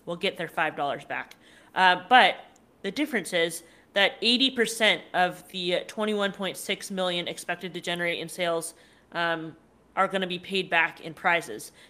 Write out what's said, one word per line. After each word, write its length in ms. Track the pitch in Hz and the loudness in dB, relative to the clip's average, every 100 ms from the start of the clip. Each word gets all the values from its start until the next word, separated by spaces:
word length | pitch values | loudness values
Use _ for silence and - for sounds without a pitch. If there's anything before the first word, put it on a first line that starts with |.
| - | -10
will 120 | 175 | -4
get 180 | 190 185 | -4 -4
their 140 | 160 | -6
five 260 | - 156 156 | -2 -2 -2
dollars 300 | 143 127 - | -4 -4 -6
back. 300 | 131 - - - - - - | -10 -10 -18 -20 -20 -6 4
Uh, 260 | 185 180 - | 6 4 6
but 260 | 254 190 - - _ _ _ | 8 8 4 -8 _ _ _
the 100 | 196 | -6
difference 400 | 196 302 226 - | -2 -2 -2 -2
is 320 | 175 170 - - - _ | 0 0 -2 -14 -20 _
that 200 | 202 196 - | 2 2 2
eighty 300 | 226 247 262 | 2 4 2
percent 520 | 247 220 - 214 170 - | 2 -2 2 2 2 0
of 340 | 175 180 175 - | 0 0 -2 -12
the 320 | 185 175 175 - | -6 -2 -2 -2
twenty-one 460 | - 214 208 196 | -4 -2 0 -2
point 240 | 190 190 - | -2 -6 -6
six 340 | - 190 - | -6 -6 -6
million 380 | 190 185 175 165 | -4 -2 -2 -4
expected 440 | 165 - 175 185 170 | -8 -8 -8 -8 -8
to 40 | |
generate 400 | 175 175 175 127 | -6 -4 -2 -4
in 80 | 165 | -6
sales, 460 | - 175 165 160 - - _ _ | -4 -2 -2 -4 -12 -20 _ _
um, 420 | 165 170 165 160 - _ _ _ - | -4 -2 -2 -6 -14 _ _ _ 0
are 140 | 190 | 0
gonna 180 | 190 180 | 0 -2
be 100 | 175 | -6
paid 300 | - 190 170 | -4 -4 0
back 300 | 170 165 - | 0 0 -4
in 140 | - | -14
prizes. 580 | 151 185 170 127 107 - - | -4 0 0 -2 -10 -12 -20